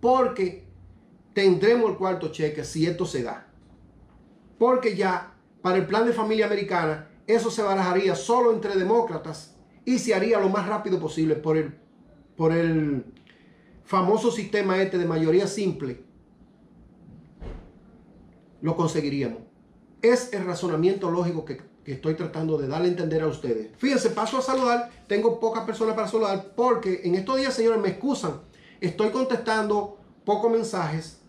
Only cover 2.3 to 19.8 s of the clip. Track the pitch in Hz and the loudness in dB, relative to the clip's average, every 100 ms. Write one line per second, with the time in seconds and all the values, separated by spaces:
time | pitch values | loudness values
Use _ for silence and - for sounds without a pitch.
2.3 | - 151 151 139 160 165 170 175 139 117 | -2 -4 -4 -8 0 0 0 -4 -4 -4
3.3 | 107 - - - - - - - - - | -8 -16 -20 -20 -20 -20 -20 -20 -20 -20
4.3 | - - - 240 254 233 190 196 180 - | -20 -20 0 2 4 2 0 -2 -2 -8
5.3 | - _ _ 180 190 185 220 233 226 214 | -20 _ _ 0 0 2 0 2 0 0
6.3 | 220 208 202 - 180 156 156 - - - | 0 2 0 0 0 0 -4 -10 -20 0
7.3 | 226 233 - 202 190 180 180 190 165 - | 0 2 -2 0 0 2 2 0 -2 2
8.3 | 240 240 214 202 196 185 233 233 160 160 | 4 4 2 0 -2 2 2 2 -6 -10
9.3 | 151 - - - - - 247 190 196 220 | -14 -18 -20 -20 -12 -2 0 2 0 2
10.3 | 214 196 202 185 214 202 185 156 160 160 | 2 2 0 -2 -4 -2 -2 -2 -2 0
11.3 | 151 156 156 147 - _ _ - - _ | 0 2 0 0 -8 _ _ -20 -20 _
12.3 | - 160 165 165 160 151 135 - - _ | 0 2 2 2 2 0 -2 -6 -20 _
13.3 | - - _ _ - - 190 180 214 240 | -20 -20 _ _ -20 -2 0 2 2 2
14.3 | 214 202 208 196 185 190 180 170 160 160 | -2 -2 -2 2 2 0 0 0 0 4
15.3 | 175 196 - 190 - 135 120 - - _ | 4 2 -2 -2 -2 -8 -10 -16 -20 _
16.3 | _ - _ _ - - - - - - | _ -20 _ _ -20 -20 -20 -20 -20 -20
17.3 | - - - - - - - - - - | -16 -14 -14 -18 -20 -20 -20 -20 -20 -20
18.3 | - _ - 160 160 160 156 143 139 120 | -20 _ -8 -4 0 0 0 -2 -2 -4
19.3 | 113 - _ _ _ | -6 -16 _ _ _